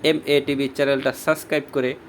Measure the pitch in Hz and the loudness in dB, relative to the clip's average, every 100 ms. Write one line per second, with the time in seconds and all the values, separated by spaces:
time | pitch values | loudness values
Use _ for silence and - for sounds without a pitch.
0 | 151 156 135 143 139 139 139 - 139 139 | 2 0 2 2 2 -2 -2 0 0 2
1 | 135 - - 156 - 151 143 143 127 139 | 0 -2 -2 -2 -2 -4 -2 -2 -2 -4